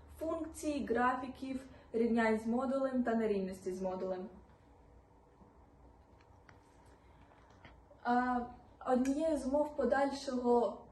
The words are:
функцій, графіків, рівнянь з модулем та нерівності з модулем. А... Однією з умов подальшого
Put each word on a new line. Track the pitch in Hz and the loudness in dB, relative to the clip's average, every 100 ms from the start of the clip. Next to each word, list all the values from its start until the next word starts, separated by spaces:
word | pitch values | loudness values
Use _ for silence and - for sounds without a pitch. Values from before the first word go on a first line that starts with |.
| - - | -18 -8
функцій, | 320 330 320 - 311 285 208 | -4 -4 -6 -6 -4 -2 0
графіків, | 233 247 262 269 - 269 262 - - - | 2 2 0 -6 -10 -8 -8 -10 -20 -6
рівнянь | 226 226 233 220 220 | 0 2 4 4 2
з | 226 | 0
модулем | 240 269 269 269 254 | -2 0 0 0 0
та | 240 | 2
нерівності | 226 214 202 190 190 190 | 2 2 0 -2 -6 -6
з | 185 | -4
модулем. | 185 185 185 185 208 - - - - - - - - - - - - - - - - - - - - - - - - - - - - - - - - - - - - - | -4 -4 -4 -4 -8 -14 -20 -20 -20 -20 -20 -20 -20 -20 -20 -20 -20 -20 -20 -20 -20 -20 -20 -20 -20 -20 -20 -20 -20 -20 -20 -20 -20 -20 -20 -20 -20 -20 -20 -20 -20 -6
А... | 240 247 247 247 220 - - - - | 0 2 2 0 -2 -12 -20 -10 0
Однією | 247 269 277 320 285 | 2 2 2 2 0
з | 254 | 0
умов | 285 294 - | 0 0 0
подальшого | 247 269 277 - - 247 240 240 220 - - | 2 4 2 -2 -4 0 4 4 4 -2 -14